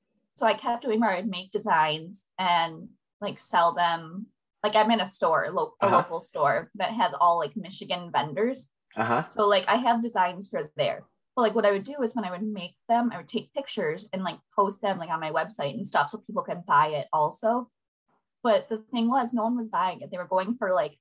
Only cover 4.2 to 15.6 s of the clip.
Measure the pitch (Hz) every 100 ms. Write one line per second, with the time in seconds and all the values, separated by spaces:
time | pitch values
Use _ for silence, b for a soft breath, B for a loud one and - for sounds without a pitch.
4.2 | 226 _ _ _ 208 214 220 226 190 -
5.2 | 170 160 - 180 156 - 202 - - 165
6.2 | - 170 147 123 170 196 185 226 185 -
7.2 | 175 170 147 202 175 - - 180 175 151
8.2 | 147 151 226 269 - _ _ - 113 120
9.2 | 165 - 208 196 190 220 247 233 233 202
10.2 | 180 180 196 185 151 - 131 - - _
11.2 | _ - 226 226 208 196 196 294 233 -
12.2 | 190 180 214 202 175 _ - 233 240 180
13.2 | 147 233 - - 277 - 165 165 - 190
14.2 | 185 - _ - 202 214 208 180 165 160
15.2 | 156 160 165 -